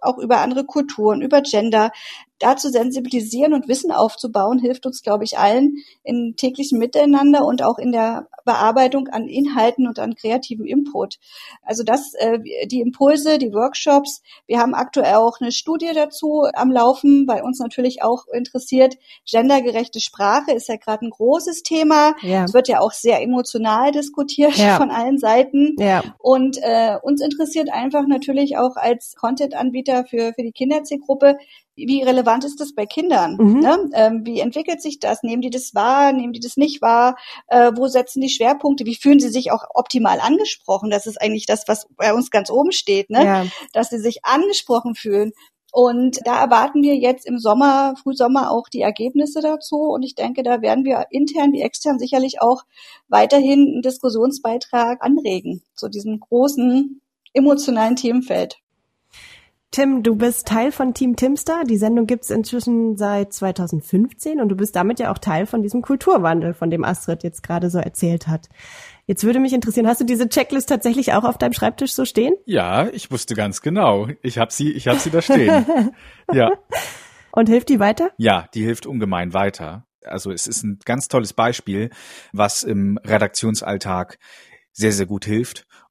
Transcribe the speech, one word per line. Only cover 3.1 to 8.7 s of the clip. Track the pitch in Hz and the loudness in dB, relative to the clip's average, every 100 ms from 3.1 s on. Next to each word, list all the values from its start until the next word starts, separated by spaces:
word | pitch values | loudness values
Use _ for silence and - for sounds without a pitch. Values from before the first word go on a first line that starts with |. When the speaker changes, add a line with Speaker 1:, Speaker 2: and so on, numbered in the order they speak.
| 247 220 240 302 | -4 -4 0 2
Speaker 1:
und | 285 - | 2 0
Wissen | 269 359 | -2 -2
aufzubauen, | - 220 - 240 214 196 254 | 0 0 -2 -6 -2 0 0
hilft | 240 254 | 0 -4
uns, | 254 - | -6 -6
glaube | 226 208 | -2 -2
ich, | 220 - | -2 2
allen | 202 240 285 285 - _ | 2 4 2 0 -10 _
im | - 240 233 233 | -6 -6 -6 -4
täglichen | 254 269 285 233 | -4 -4 -2 -2
Miteinander | 247 294 294 277 285 285 285 | 2 2 4 6 6 4 4
und | 254 | 0
auch | 262 233 | 0 -2
in | 247 | -2
der | 233 220 233 - - | 0 -2 -4 -10 -8
Bearbeitung | 247 233 214 | -4 0 2